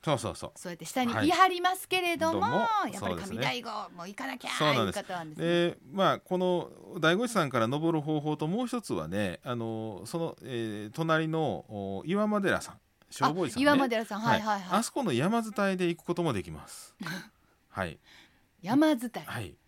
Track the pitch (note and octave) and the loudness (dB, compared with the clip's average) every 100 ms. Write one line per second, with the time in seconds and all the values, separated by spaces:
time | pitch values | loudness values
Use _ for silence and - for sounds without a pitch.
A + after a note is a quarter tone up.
0 | - C#3 G#2+ E2 - - F3+ F3 D#3+ - | 2 0 0 -6 -10 -12 -14 -12 -6 -2
1 | B3 A#3 D4 E4+ F#4 F4+ F4+ F#4 - F#4 | 0 2 2 6 6 6 0 -2 -2 0
2 | F4 E4+ D#4+ E4 G#4 - A#4 G#4+ D#4 - | 2 2 0 2 2 2 2 0 -2 -4
3 | F#2+ F2 F#2+ A2+ B2+ B3 A#3 G#3+ F#3+ F3 | -4 -4 -6 -4 -2 -4 -6 -8 -10 -12
4 | F3 G3+ C4+ C4 - - D3+ C3 G#2+ F2+ | -14 -10 -10 -8 -6 0 2 4 2 -2
5 | - F3+ D#3+ D#3 E3 E3+ E3+ - B2+ D3+ | -6 -8 -8 -4 0 2 2 -2 -10 2
6 | F#3+ A#2 - F#3 F#3 F3+ - - F#2+ F3+ | 2 2 0 0 2 2 -2 -10 -14 0
7 | D#3 F3+ A#3+ A3+ D3+ A#2+ A2+ C#3+ E3 E3 | 2 4 2 0 2 2 2 2 2 0
8 | D3 D#3 D3 D3+ D#3 G3 B3 B3 - G#2 | 0 -2 0 -2 0 0 -2 -4 -2 -4
9 | D#2+ F#2+ G2+ E2+ - A#2+ A2+ A2 A2 F#2 | -2 0 -2 -2 -6 -4 -4 -4 -6 -8
10 | G2+ E3+ E3 - - A#2+ A2+ G#2 G#2+ B2 | -8 -4 -4 -6 -8 -4 -4 -4 -8 -4
11 | E3 D#3+ D#3+ D#3+ D3+ F#2 - G#2 G2 G2 | 2 2 2 0 0 -2 -6 -8 -4 -6
12 | D3+ G3 G#3+ G#3 G3 G2 - - _ _ | -2 0 2 2 2 0 -2 -16 _ _
13 | _ - B3 E3 D#3+ G#3+ C#4+ C#4+ C4+ A3+ | _ 0 0 2 -2 2 6 6 4 0
14 | A3+ G#3 A3+ A3 G#3+ G#3 F3+ F#3 A#3+ - | -4 -4 2 2 2 -2 2 0 2 -2
15 | A#3+ A#2+ D#3 A#3 A3 G#3 G3 F#3 F3+ E3+ | 2 2 4 2 0 0 0 2 0 -2
16 | - F3 E3+ A2 E2 D#2 C#2+ - - _ | -2 0 2 0 -2 -10 -12 -18 -20 _
17 | E3+ F3 - _ _ _ _ - F#2 - | -10 -10 -12 _ _ _ _ -6 -4 -6
18 | _ - - _ _ _ E3+ B3+ D#4 C#4+ | _ -20 -20 _ _ _ 0 4 4 4
19 | A#3+ F#3 D#3 - G2 - | -2 -8 -8 -8 -8 -12